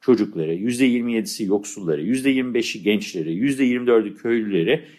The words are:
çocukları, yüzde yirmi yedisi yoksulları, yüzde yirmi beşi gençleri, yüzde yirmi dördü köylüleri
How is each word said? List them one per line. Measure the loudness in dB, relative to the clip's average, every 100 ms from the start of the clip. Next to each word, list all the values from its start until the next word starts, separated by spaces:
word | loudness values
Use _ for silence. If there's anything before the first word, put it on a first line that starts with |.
çocukları, | 2 2 2 -2 -4
yüzde | -2 -2 2 2
yirmi | 2 0
yedisi | -2 -4 -4
yoksulları, | -2 -2 -2 -8 -4 -2
yüzde | -2 0 0
yirmi | 0 0
beşi | -2 -2 -2
gençleri, | 0 0 -2 -6 -4
yüzde | -2 0 2
yirmi | 2 2 4
dördü | 4 2 -4
köylüleri | -2 0 0 0 2 0 -4